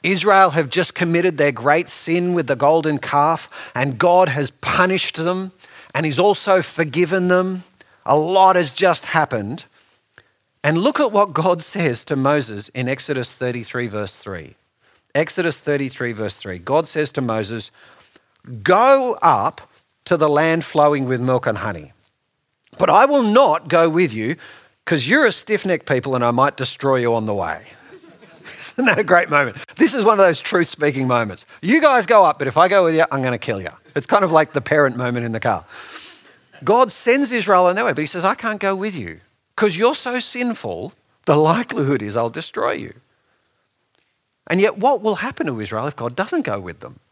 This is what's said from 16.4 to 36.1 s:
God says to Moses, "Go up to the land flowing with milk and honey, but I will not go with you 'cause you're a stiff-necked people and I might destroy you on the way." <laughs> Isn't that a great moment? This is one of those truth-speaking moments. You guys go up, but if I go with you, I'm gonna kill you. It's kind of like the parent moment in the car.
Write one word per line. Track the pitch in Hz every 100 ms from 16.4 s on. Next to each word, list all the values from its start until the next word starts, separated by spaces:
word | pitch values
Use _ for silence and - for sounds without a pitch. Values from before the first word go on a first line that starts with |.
| 104 90
God | 90 143 160
says | 156 151
to | -
Moses, | 127 110 101 113 - _ - _ _ _ _ _ - 120
"Go | 98 180 254 269 254 -
up | 170 117 113 - - _ _ _ -
to | 170
the | 156
land | 147 160 165 156
flowing | 156 147 147 127
with | 127
milk | 127 127 127
and | 104
honey, | 107 85 73 _ _ _ _ _ _ _ _ -
but | 139
I | 196 269
will | 285
not | 226 220 269 156 156
go | 170 170
with | 160 170
you | 110 110 165 - - _ _ -
'cause | 160 123
you're | 262 262
a |
stiff-necked | - - 208 190 165 -
people | 131 135 127
and | 147
I |
might | 120 143 -
destroy | 127 - 139 131
you | 120 117
on | 107
the |
way." | 101 82 78 - - - - - _
<laughs> | - - - -
Isn't | - - 254
that | 190
a |
great | 208 175 139
moment? | 147 131 98 - -
This | 320
is | 262
one | 208 208
of | 190
those | 160
truth-speaking | - 180 165 - 147 135 127
moments. | 120 110 92 - -
You | 170 311
guys | 302 254 185
go | 226 175
up, | 151
but | 135
if | 156
I | 180
go | 196
with | 170 160
you, | 160
I'm | 139
gonna | 131 117
kill | - 101
you. | 90 - _ 147
It's | -
kind | 208
of | 190
like | 156 151
the | 143
parent | - 156 139 120
moment | 123 123 117
in |
the | 113
car. | 120 92 - - - - -